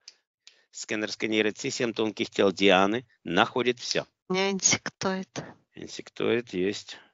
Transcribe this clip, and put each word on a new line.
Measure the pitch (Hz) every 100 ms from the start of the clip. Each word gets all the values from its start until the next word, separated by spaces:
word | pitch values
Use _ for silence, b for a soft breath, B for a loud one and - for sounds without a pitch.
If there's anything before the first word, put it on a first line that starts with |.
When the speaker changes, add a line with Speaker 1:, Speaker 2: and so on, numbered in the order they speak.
| b b b _ b b b
Speaker 1:
Сканер | - - 110 104
сканирует | - 110 107 104 -
все | 135
семь | - 120
тонких | 107 110 - 113
тел | - 101
Дианы, | 90 98 92 98 120 - _
находит | 87 87 90 127 120 123
всё. | - 80 - _ -
Speaker 2:
Меня | 185 196
инсектоид. | 190 - - - - 196 190 190 - - - _ -
Speaker 1:
Инсектоид | - - - - 104 117 120
есть. | 90 95 101 - - _